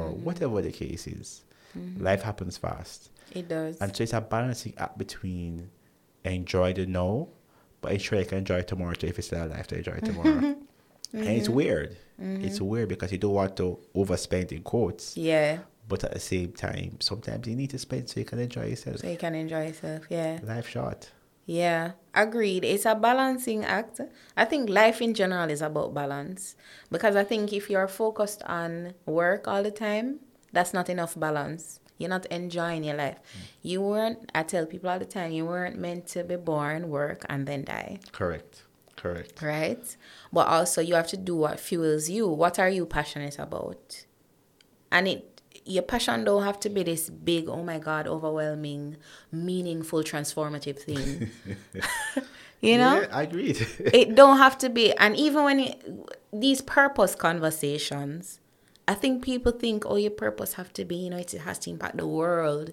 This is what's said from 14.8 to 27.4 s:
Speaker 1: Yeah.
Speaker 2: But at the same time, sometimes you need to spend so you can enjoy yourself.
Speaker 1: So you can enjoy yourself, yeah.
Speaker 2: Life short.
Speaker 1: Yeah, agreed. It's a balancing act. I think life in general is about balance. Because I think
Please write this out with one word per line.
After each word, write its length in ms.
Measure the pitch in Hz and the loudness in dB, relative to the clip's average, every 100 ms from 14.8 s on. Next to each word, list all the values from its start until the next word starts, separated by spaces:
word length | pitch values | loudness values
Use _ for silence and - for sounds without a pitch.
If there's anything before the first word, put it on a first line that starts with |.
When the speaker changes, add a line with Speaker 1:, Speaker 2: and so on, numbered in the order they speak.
| 95 - - - | 0 -2 -10 -4
Speaker 1:
Yeah. 420 | 160 160 151 165 185 _ 110 | 2 4 2 0 -8 _ -6
Speaker 2:
But 160 | 98 | -4
at 80 | - | -4
the 80 | - | -6
same 320 | - 92 87 | -4 -2 -2
time, 460 | - - - 90 - | -6 -6 -6 -8 -6
sometimes 480 | - 113 113 110 120 | -4 -4 -6 -6 -4
you 80 | 120 | -4
need 140 | 139 | -4
to 80 | 127 | -6
spend 280 | - 131 127 | -6 -6 -6
so 120 | - | -8
you 60 | 110 | -6
can 120 | 117 | -4
enjoy 280 | 120 123 110 | -6 -4 -6
yourself. 320 | 120 - 107 | -6 -8 -8
Speaker 1:
So 100 | 175 | -6
you 80 | 170 | -6
can 180 | 170 | -4
enjoy 320 | 160 160 160 156 | -4 -4 -4 -6
yourself, 360 | 156 160 156 - | -8 -8 -10 -6
yeah. 300 | 170 160 165 | -4 -2 -4
Speaker 2:
Life 240 | 107 117 - | -6 -6 -6
short. 420 | 123 123 - - _ _ _ - | -6 -6 -6 -14 _ _ _ -4
Speaker 1:
Yeah, 460 | 170 175 165 165 185 _ | 0 2 0 -2 -8 _
agreed. 480 | - 220 233 208 185 | 2 2 2 2 2
It's 200 | 120 202 220 | 2 4 4
a 80 | |
balancing 680 | 220 226 262 262 254 247 214 | 4 6 4 4 0 -2 -2
act. 360 | 214 190 226 - - - - - | 0 -2 -2 -10 -14 -14 -6 2
I 80 | |
think 240 | 226 311 226 | 2 2 4
life 320 | 190 220 226 | 6 6 6
in 100 | 233 | 0
general 360 | 214 185 180 165 | 2 2 2 0
is 120 | 147 | 0
about 320 | 156 151 - | -2 -2 -2
balance. 600 | 143 143 139 147 190 - - - - - | -4 -4 -6 -8 -10 -12 -16 -20 -20 -8
Because 240 | 170 220 202 | 2 4 4
I 80 | |
think 280 | 202 220 | 4 0